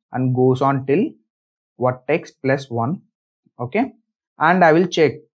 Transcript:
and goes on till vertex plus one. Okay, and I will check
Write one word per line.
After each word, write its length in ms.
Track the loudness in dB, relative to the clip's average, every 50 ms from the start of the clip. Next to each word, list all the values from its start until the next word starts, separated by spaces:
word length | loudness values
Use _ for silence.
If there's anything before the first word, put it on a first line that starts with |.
| _ -12 -6
and 200 | -4 -2 -2 0
goes 280 | 2 2 2 2 2
on 240 | 0 0 0 -2 -2
till 240 | 0 0 0 0 -2 -6 _ _ _ _ _ _ _ _ _ _ _ _ -4
vertex 520 | -2 -2 -2 -4 _ -4 -4 -4 -4 -8
plus 400 | -16 _ -2 -2 -2 -2 -4 -6
one. 320 | -6 -6 -4 -4 -6 -8 _ _ _ _ _ _ _ _ _ _ _ -12
Okay, 320 | -10 -6 -2 -2 -4 -4 -6 _ _ _ _ _ _ _ _ -2
and 260 | 0 2 2 4 4
I 80 | 4
will 140 | 4 4 2
check 260 | 0 0 0 0 0 0 -4 -16 _ _